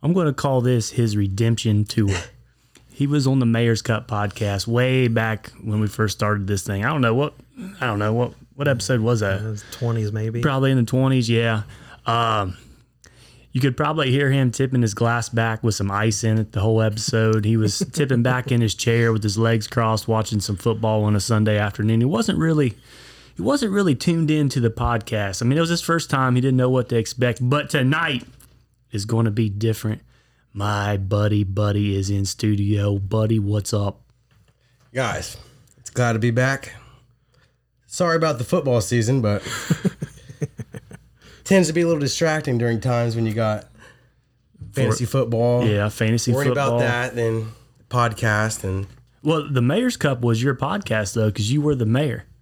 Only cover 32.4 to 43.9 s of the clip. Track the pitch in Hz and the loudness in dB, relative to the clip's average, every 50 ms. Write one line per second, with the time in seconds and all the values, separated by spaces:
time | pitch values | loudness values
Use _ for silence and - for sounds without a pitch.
32.4 | - 107 107 101 101 98 107 104 101 104 104 101 98 98 - 110 110 110 113 110 | -2 0 0 0 0 0 0 0 0 0 0 -2 -2 -2 0 0 0 2 0 0
33.4 | 101 98 104 104 101 - - 104 101 101 - - _ _ _ _ _ _ _ _ | 0 0 -2 -2 -2 -2 -2 -2 -2 -2 -6 -8 _ _ _ _ _ _ _ _
34.4 | _ _ _ _ _ _ _ _ _ _ - 123 131 110 92 - 92 - - - | _ _ _ _ _ _ _ _ _ _ -6 -4 -4 -2 -4 -6 -8 -10 -14 -16
35.4 | - - - - _ _ _ _ - - - - 123 120 113 110 110 120 117 123 | -20 -20 -20 -20 _ _ _ _ -20 -12 -4 0 0 0 0 0 0 0 2 2
36.4 | 127 131 135 135 - - - - - - - - _ _ _ _ _ _ _ _ | 0 0 0 -2 -6 -14 -18 -20 -20 -20 -20 -20 _ _ _ _ _ _ _ _
37.4 | _ _ _ _ _ _ _ _ _ _ - - 185 170 165 165 160 160 147 117 | _ _ _ _ _ _ _ _ _ _ -4 -2 0 2 2 2 2 0 0 -2
38.4 | 120 - - 180 151 135 123 117 104 - 123 120 110 107 131 139 117 104 104 101 | -2 0 0 0 2 2 2 2 2 2 2 2 2 2 2 2 2 2 0 0
39.4 | - - - - - - 156 - - 190 - - - - - - - - - - | -2 -6 -10 -10 -2 -2 -2 0 0 -4 -4 -4 -14 -14 -14 -20 -20 -20 -10 -10
40.4 | - - - - - _ - - - - - - - - _ _ _ - - - | -10 -10 -10 -12 -16 _ -14 -20 -20 -20 -20 -20 -20 -20 _ _ _ -20 -20 -18
41.4 | - - 190 190 180 - 160 170 170 170 170 151 143 131 - - 170 160 156 156 | 0 4 4 4 4 4 2 0 2 2 2 0 0 -2 -2 0 0 0 0 0
42.4 | 151 - 127 117 120 120 117 113 - 131 123 120 117 117 113 117 113 113 104 110 | -2 -2 0 0 0 0 0 0 0 0 0 0 0 0 0 -2 -2 -2 0 0
43.4 | 113 107 107 104 104 - - - - - | 0 0 -2 -4 -8 -14 -20 -20 -20 -20